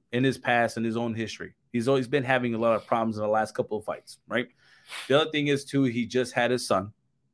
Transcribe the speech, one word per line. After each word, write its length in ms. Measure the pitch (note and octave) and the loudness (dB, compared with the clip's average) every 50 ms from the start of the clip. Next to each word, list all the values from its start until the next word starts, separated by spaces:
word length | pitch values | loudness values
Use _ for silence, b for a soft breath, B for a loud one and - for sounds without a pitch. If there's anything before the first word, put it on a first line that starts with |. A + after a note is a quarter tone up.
| _ _ - | _ _ -2
in 100 | B2 C3 | 0 0
his 160 | C3+ B2 B2+ | 0 0 0
past, 380 | - B2+ A#2+ A#2 A#2 A2 - | 0 2 2 4 2 2 0
in 80 | A2+ A2+ | -2 -4
his 120 | A2+ A2 | -2 -2
own 160 | A#2 A#2+ A#2 A2 | -2 -2 -2 -4
history. 420 | A2+ A2+ G#2 - - - - - _ _ _ - | -4 -6 -8 -8 -10 -14 -16 -16 _ _ _ -4
He's 160 | A#2+ A2+ C3 | -2 2 2
always 180 | C#3 C3+ B2 | 2 2 2
been 160 | A#2 D3 C#3+ B2 | 0 0 0 2
having 320 | B2+ C3 B2 B2 A#2+ A#2 | 2 2 2 0 0 0
a 40 | A2 | 0
lot 180 | A#2 A#2 A2+ | 2 2 2
of 100 | G#2 - | 2 0
problems 300 | - B2+ A#2 A2+ A2+ G#2+ | 0 0 0 0 0 -2
in 80 | G#2+ G#2+ | -2 -2
the 40 | G#2 | 0
last 240 | G#2+ G#2+ A2 G#2+ - | 2 2 0 0 -2
couple 220 | - - - G#2+ G#2 | -4 -4 -4 -6 -6
of 60 | - | -6
fights, 340 | - D#2 - - - - - _ - | -6 -8 -8 -10 -16 -20 -20 _ -6
right? 180 | G#2 A#2+ B2 - B B B B B B B B B B - - | -4 -4 -4 -6 B B B B B B B B B B 0 2
The 120 | C3 D3 D#3+ | 4 4 4
other 80 | D#3 D#3 | 2 0
thing 160 | D3 C#3+ D3 | 0 0 2
is, 160 | C#3+ C3+ - | 0 0 -2
too, 180 | - - C#3 C3+ | -2 0 2 2
he 240 | B2+ A2+ B2 A#2 | 2 2 -2 -2
just 280 | A2 - B2+ B2+ B2 - | -2 0 0 -2 0 0
had 180 | B2+ A#2+ A#2+ B2+ | 0 0 2 0
his 120 | B2 B2 | -2 0
son. 280 | - G#2 F#2+ G2 G#2 - _ _ _ _ _ _ _ | 0 0 0 0 -2 -8 _ _ _ _ _ _ _